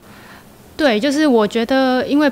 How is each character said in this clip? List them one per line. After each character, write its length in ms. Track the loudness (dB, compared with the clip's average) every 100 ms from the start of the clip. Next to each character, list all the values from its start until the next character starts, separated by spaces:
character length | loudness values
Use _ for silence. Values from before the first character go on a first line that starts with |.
| -20 -20 -20 -20 -20 -20 -16 -2
对， 240 | 0 0
就 100 | -2
是 160 | 0 2
我 220 | 2 0
觉 180 | -2 -2
得， 400 | 0 0 -2 -2
因 140 | 0
为 100 | 0